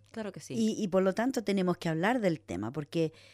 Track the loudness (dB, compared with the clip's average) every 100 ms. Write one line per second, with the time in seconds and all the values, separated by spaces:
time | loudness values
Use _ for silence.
0 | -16 -10 -10 -10 -6 0 0 0 2 4
1 | 4 2 0 -2 0 2 2 0 -2 0
2 | 2 2 2 0 -4 -8 -6 -6 -4 0
3 | 0 -2 -20